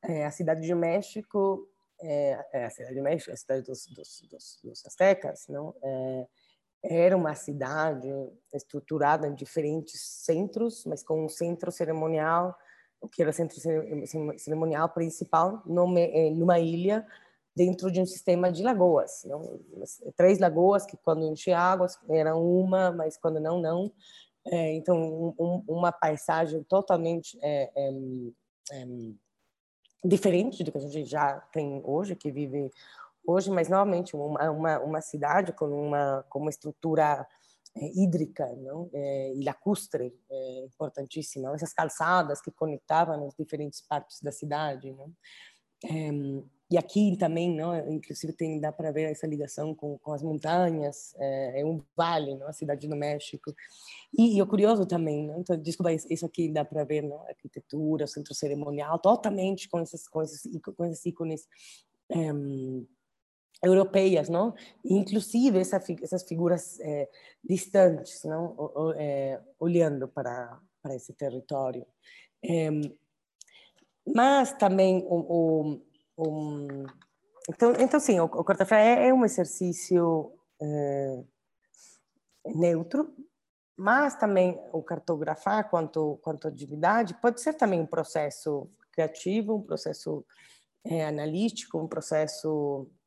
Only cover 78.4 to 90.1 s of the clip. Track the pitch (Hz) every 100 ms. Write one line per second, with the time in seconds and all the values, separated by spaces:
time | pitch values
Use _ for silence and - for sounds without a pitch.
78.4 | 170 190 190 220 214 240 247 262 226 -
79.4 | 170 - 180 165 - 180 170 160 - -
80.4 | _ _ 151 147 143 139 139 131 127 _
81.4 | _ _ _ _ - _ _ _ _ _
82.4 | - 160 175 165 165 269 302 - 277 _
83.4 | _ _ _ - 190 247 294 269 214 196
84.4 | 185 175 - 165 - 165 - 160 156 156
85.4 | - 214 214 175 156 160 156 147 - 151
86.4 | 156 135 135 147 170 214 220 170 240 240
87.4 | - 311 233 180 160 - 156 165 147 -
88.4 | - 143 143 _ _ - 160 160 - 208
89.4 | 214 220 202 160 - 156 -